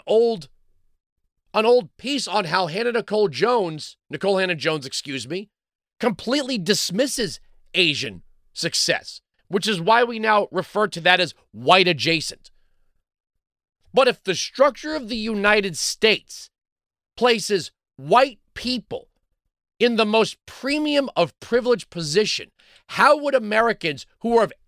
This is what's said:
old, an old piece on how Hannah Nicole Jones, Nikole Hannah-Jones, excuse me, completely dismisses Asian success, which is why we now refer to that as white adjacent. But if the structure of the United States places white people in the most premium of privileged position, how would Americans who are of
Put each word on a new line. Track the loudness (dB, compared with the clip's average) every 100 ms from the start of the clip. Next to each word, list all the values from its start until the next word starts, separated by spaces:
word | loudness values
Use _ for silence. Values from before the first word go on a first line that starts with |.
| 2
old, | 2 2 0 -10 _ _ _ _ _ _ _ _ _ _
an | 0 4
old | 4 2 _
piece | -6 -4 -2
on | -2 0
how | 0 0
Hannah | -2 -2
Nicole | -2 -2 0 0
Jones, | 2 2 2 0 -6 -14 -20 -14
Nikole | -6 0 0
Hannah-Jones, | 0 -2 -2 -4 -6
excuse | -10 -8 -8 -8
me, | -10 -10 _ _ _ _ -4
completely | -4 -4 -2 -2 -2 -4
dismisses | -2 -2 -2 -2 -2 -2 -6 -8 _ _ _
Asian | 0 0 0 -6 -12 -20 _ _
success, | -8 -4 -2 0 -2 -4 -20 _ _ -6
which | -4 -2
is | -2
why | 2 4
we | 2 -2
now | 2 2 0
refer | -4 -4 -2 -2
to | 0
that | 4 4
as | 2 -4 _
white | -6 4 4 4
adjacent. | 0 0 -2 -4 -12 -20 _ _ _ _ _ _ _ _ _ _ _ _ _ _
But | 2 2
if | 2
the | -4
structure | -4 -4 2 2 2 -8 -8
of | -6
the | -8
United | -6 -2 2 2 0 -4
States | -6 0 0 0 -4 -20 -20 _ _ _ _ _ _ 0
places | 2 2 0 -4 -4 _ _ -12
white | 2 4 4 -2 _ -12
people | -8 -8 -8 -14 -14 _ _ _ _ _ _ 0
in | 0 2
the | 2
most | 2 0 -2 -20
premium | -10 -4 -2 0 0 -2 0
of | -2 -2
privileged | -2 0 2 0 -2
position, | -10 -2 0 0 -2 -8 _ _ _ -10
how | 2 4 4
would | 2 -2
Americans | 0 0 0 0 -4 -6 -12 _
who | 0 2
are |
of | 2 -2